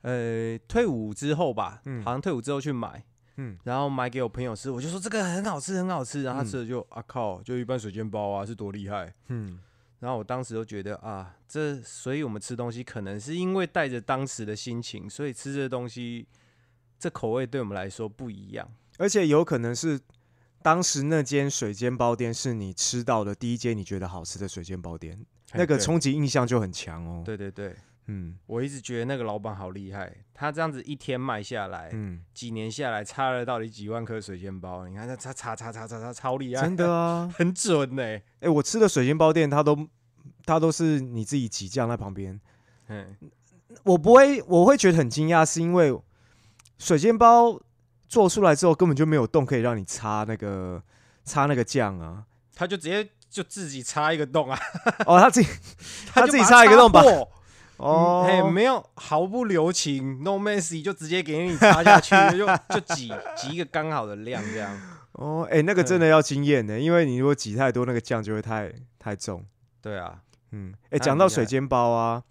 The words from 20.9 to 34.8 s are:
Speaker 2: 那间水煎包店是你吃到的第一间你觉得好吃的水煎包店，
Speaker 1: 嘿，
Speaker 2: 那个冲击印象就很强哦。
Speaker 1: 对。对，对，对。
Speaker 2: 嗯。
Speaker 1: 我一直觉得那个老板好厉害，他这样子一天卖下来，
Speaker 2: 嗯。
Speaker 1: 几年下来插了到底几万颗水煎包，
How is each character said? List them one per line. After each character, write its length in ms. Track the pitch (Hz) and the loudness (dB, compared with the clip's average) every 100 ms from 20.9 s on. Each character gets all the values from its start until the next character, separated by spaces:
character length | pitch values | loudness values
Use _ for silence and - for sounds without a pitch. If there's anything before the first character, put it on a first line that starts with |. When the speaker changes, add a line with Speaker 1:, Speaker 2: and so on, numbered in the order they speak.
| 143 | -2
Speaker 2:
那 200 | 143 160 | 0 -2
间 260 | 131 143 139 | 0 -2 -2
水 240 | - 107 | -4 -6
煎 220 | 101 123 123 | -4 -4 0
包 180 | 120 | -2
店 200 | 117 120 | 0 -4
是 200 | 113 135 | -4 -6
你 200 | 113 98 | -6 -8
吃 280 | 90 - 123 | -6 -4 -4
到 220 | 120 117 | -2 -2
的 100 | 101 | -2
第 200 | 101 120 | -6 -6
一 40 | 120 | -4
间 200 | 120 107 | -4 -6
你 40 | |
觉 160 | 92 98 | -6 -8
得 80 | 90 | -8
好 200 | 90 85 | -10 -14
吃 120 | - | -12
的 80 | 98 | -12
水 160 | - | -12
煎 200 | 85 92 | -12 -12
包 160 | 85 82 | -12 -14
店， 200 | 80 92 120 _ _ | -14 -18 -20 _ _
Speaker 1:
嘿， 80 | - | -4
Speaker 2:
那 60 | 175 | 0
个 120 | 226 | 0
冲 180 | - 165 | 0 -2
击 140 | 143 | -2
印 160 | 147 143 | -2 -2
象 180 | 139 120 | 0 0
就 140 | 123 | -2
很 100 | 98 | -2
强 360 | 87 - 82 85 | -10 -14 -12 -12
哦。 160 | 85 | -12
Speaker 1:
对。 140 | 85 107 | -12 -12
对， 120 | 98 | -12
对， 200 | 92 101 | -12 -16
对。 80 | 85 _ _ - | -16 _ _ -14
Speaker 2:
嗯。 300 | 101 85 90 - | -12 -12 -16 -12
Speaker 1:
我 160 | 117 | -8
一 60 | 139 | -8
直 140 | 139 | -10
觉 180 | - 120 | -10 -8
得 60 | 120 | -6
那 100 | 139 | -6
个 80 | |
老 160 | 113 104 | -6 -8
板 160 | 107 95 | -10 -12
好 140 | 92 | -12
厉 240 | 95 95 | -14 -14
害， 200 | 98 90 90 _ | -12 -14 -16 _
他 180 | _ 147 | _ -8
这 80 | 151 | -4
样 100 | 160 | -6
子 120 | 135 | -6
一 100 | - | -14
天 260 | 143 - 127 | -14 -8 -6
卖 220 | 131 110 | -6 -8
下 260 | 104 120 95 | -8 -10 -8
来， 220 | 90 82 | -12 -12
Speaker 2:
嗯。 280 | 107 101 87 87 | -12 -12 -14 -18
Speaker 1:
几 180 | - 120 | -18 -12
年 180 | 110 110 | -10 -10
下 220 | 110 135 | -8 -6
来 100 | 110 | -6
插 260 | 104 - 135 | -8 -6 -4
了 140 | 123 120 | -4 -6
到 140 | 120 | -6
底 100 | 113 | -8
几 180 | 107 101 | -12 -10
万 160 | 117 | -8
颗 160 | 113 110 | -8 -10
水 180 | 101 92 | -12 -14
煎 220 | 98 95 | -12 -14
包， 260 | 90 90 | -14 -14